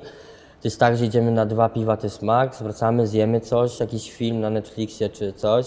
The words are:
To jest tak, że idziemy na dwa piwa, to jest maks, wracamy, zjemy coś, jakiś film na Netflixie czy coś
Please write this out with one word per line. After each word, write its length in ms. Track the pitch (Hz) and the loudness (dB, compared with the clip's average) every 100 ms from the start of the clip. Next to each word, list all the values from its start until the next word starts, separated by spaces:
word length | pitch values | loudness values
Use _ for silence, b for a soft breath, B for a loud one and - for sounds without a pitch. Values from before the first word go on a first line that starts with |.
| B B B B B - | B B B B B -8
To 80 | 113 | -6
jest 120 | - | 2
tak, 160 | 120 120 | 4 4
że 80 | |
idziemy 260 | 117 117 117 | 2 2 2
na 160 | 113 107 | 2 2
dwa 220 | 110 113 | 2 2
piwa, 280 | 117 110 107 | 2 0 0
to 100 | 104 | -4
jest 160 | - | -4
maks, 400 | 104 120 131 - | 0 2 0 -4
wracamy, 440 | 107 104 113 120 110 | -8 -2 0 2 2
zjemy 340 | 107 107 113 | 2 2 0
coś, 400 | 110 120 123 123 | 0 0 0 -2
jakiś 320 | 113 113 - | -4 -4 -8
film 280 | - 117 113 | -6 -4 -2
na 100 | 107 | -2
Netflixie 580 | 110 104 - 110 - 107 | -2 -4 -6 -8 -4 -6
czy 240 | - 101 | -4 -8
coś 340 | - 107 117 | -4 0 0